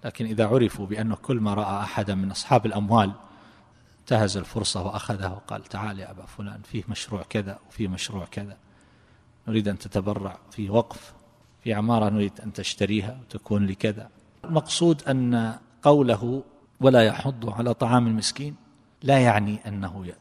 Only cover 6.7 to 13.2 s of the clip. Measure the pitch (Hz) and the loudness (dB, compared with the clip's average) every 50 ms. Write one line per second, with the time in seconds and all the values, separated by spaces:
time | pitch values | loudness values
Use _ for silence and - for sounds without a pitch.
6.7 | - 120 98 - 107 - - - 104 98 87 - - 110 104 98 98 - _ - | -10 -10 -8 -8 -8 -10 -8 -8 -8 -10 -10 -4 -4 -4 -4 -4 -10 -14 _ -20
7.7 | - - 117 95 92 95 - - 110 98 85 - - - 101 202 196 _ _ _ | -8 -6 -6 -4 -4 -6 -8 -8 -8 -10 -10 -10 -10 -12 -12 -12 -14 _ _ _
8.7 | _ _ _ _ _ _ _ _ _ _ _ _ _ _ _ - 113 110 104 104 | _ _ _ _ _ _ _ _ _ _ _ _ _ _ _ -4 -2 -2 0 -2
9.7 | 101 95 - 98 - 104 95 101 104 101 98 95 92 - _ _ - - 107 98 | -4 -6 -8 -4 -4 -2 -2 -2 -4 -4 -6 -8 -10 -12 _ _ -12 -10 -8 0
10.7 | 101 113 117 - - - - - - - _ _ _ _ _ _ _ _ _ 117 | 2 2 2 0 -6 -18 -18 -20 -20 -20 _ _ _ _ _ _ _ _ _ -4
11.7 | 110 104 104 113 120 113 107 104 104 107 104 101 - - - 110 98 - 95 - | -2 0 0 2 2 2 2 2 2 2 0 0 -2 -8 -14 -12 -10 -8 -8 -8
12.7 | - - 104 98 104 107 95 104 123 131 | -2 -2 -2 0 0 -2 -2 -4 -8 -12